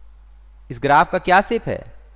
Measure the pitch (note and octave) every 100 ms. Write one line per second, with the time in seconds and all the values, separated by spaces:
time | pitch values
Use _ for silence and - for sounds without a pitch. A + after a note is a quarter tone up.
0 | - - - - - - - A#2+ C#3 D3
1 | F3 F#3 - F#3 G3+ A3+ D3 G#2 - -
2 | -